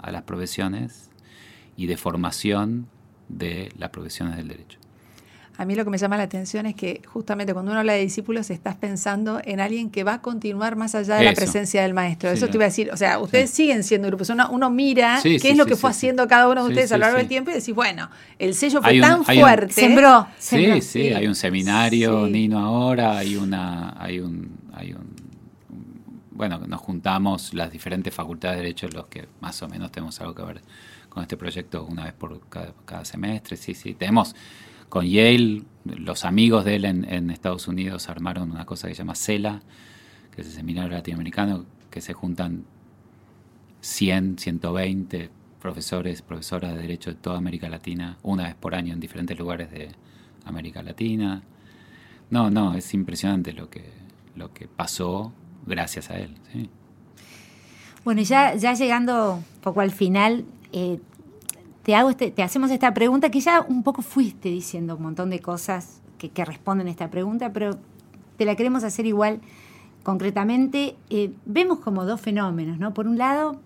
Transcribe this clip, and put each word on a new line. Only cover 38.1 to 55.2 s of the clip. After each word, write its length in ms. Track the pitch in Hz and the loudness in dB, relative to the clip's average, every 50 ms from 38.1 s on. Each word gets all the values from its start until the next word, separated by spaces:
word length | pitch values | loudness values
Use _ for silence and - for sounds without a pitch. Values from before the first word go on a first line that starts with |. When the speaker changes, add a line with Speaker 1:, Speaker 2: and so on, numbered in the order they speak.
Speaker 1:
armaron 400 | 85 85 85 90 90 92 87 82 | -12 -10 -8 -8 -6 -6 -8 -8
una 160 | 82 82 87 | -8 -10 -12
cosa 220 | - - 85 - 90 | -12 -12 -12 -10 -12
que 60 | 85 | -12
se 40 | 90 | -10
llama 160 | 87 85 87 | -10 -10 -10
cela, 480 | - - - 107 101 101 107 104 101 - - - - - - - - - - - - - - - | -8 -4 -4 -2 -2 -2 -4 -6 -8 -12 -20 -20 -20 -20 -20 -20 -20 -20 -20 -20 -20 -20 -20 -16
que 80 | - 82 | -16 -16
es 60 | 80 | -14
el 40 | 80 | -14
seminario 380 | 80 80 85 85 90 90 87 | -12 -10 -8 -6 -6 -6 -6
latinoamericano, 760 | 87 87 82 - 85 85 85 80 - 104 101 101 98 90 90 - - _ _ - | -8 -8 -8 -8 -8 -8 -8 -8 -4 -2 -2 -2 -2 -4 -8 -12 -20 _ _ -18
que 120 | - 90 - | -16 -14 -12
se 100 | - 85 | -12 -12
juntan 520 | - - 90 87 82 87 87 85 87 - - _ _ _ _ _ _ _ _ _ _ _ _ _ _ _ _ _ _ _ _ _ _ | -10 -8 -8 -6 -6 -6 -6 -6 -10 -12 -16 _ _ _ _ _ _ _ _ _ _ _ _ _ _ _ _ _ _ _ _ _ _
cien, 580 | - - - - 101 92 92 95 92 95 92 - | -14 -10 -4 -2 0 2 2 2 0 -2 -4 -6
ciento 360 | - 92 85 82 - 85 90 | -8 -8 -6 -6 -4 -4 -4
veinte 560 | 92 92 95 95 95 92 - - 87 85 85 - _ _ _ _ _ - | -2 -4 -4 -4 -6 -6 -8 -8 -10 -10 -12 -16 _ _ _ _ _ -12
profesores, 580 | 92 82 85 82 - 92 90 87 90 87 - | -12 -10 -10 -10 -8 -6 -6 -6 -6 -8 -10
profesoras 540 | - - 87 82 82 - 92 90 90 87 82 | -12 -14 -14 -12 -12 -10 -8 -8 -8 -8 -8
de 80 | 82 82 | -8 -8
Derecho 260 | 85 87 82 - 87 | -10 -10 -10 -10 -12
de 80 | 82 | -12
toda 220 | - - 92 90 87 | -10 -8 -8 -6 -6
América 320 | 90 87 85 85 - 85 | -6 -6 -8 -8 -10 -10
Latina, 480 | 82 85 - 87 87 87 87 87 87 - - | -12 -12 -12 -10 -10 -10 -10 -12 -14 -12 -6
una 220 | 101 98 92 87 | -4 -4 -4 -4
vez 100 | 87 85 | -6 -8
por 200 | - - 87 87 | -10 -10 -8 -6
año 180 | 92 87 85 85 | -6 -6 -6 -8
en 80 | 85 | -10
diferentes 380 | 82 - - 87 90 85 85 82 | -12 -12 -10 -10 -8 -8 -8 -8
lugares 320 | 85 87 87 85 85 78 | -8 -8 -8 -8 -10 -12
de 220 | 80 78 76 78 82 _ _ _ - - - _ _ _ - | -14 -16 -16 -16 -18 _ _ _ -20 -20 -20 _ _ _ -16
América 380 | 85 82 82 80 82 80 90 87 | -14 -14 -12 -12 -14 -14 -14 -14
Latina. 600 | 87 87 - 113 113 110 110 104 98 95 95 - - - _ - - - - - - - - - - - - - - | -14 -8 -6 -4 -2 -2 -2 -2 -2 -4 -6 -10 -16 -20 _ -20 -20 -20 -20 -20 -20 -20 -20 -20 -20 -20 -20 -10 -4
No, 220 | 120 120 113 104 | 0 0 2 2
no, 240 | 101 90 101 92 85 | 2 2 2 0 -2
es 180 | 92 - - - | -4 -6 -4 -4
impresionante 600 | 98 92 - 85 - - 98 98 92 85 80 80 | -4 -4 -4 -6 -4 -2 -2 -2 -2 -2 -6 -8
lo 160 | 85 82 - | -14 -14 -16
que, 140 | - 85 82 82 80 - - - - _ _ - - | -16 -18 -20 -20 -20 -20 -20 -20 -20 _ _ -20 -18
lo 160 | 87 87 90 - | -18 -18 -18 -18
que 160 | - - - | -20 -20 -16
pasó 640 | _ - 87 - - - 90 87 90 98 | _ -10 -8 -8 -6 -6 -6 -4 -4 -6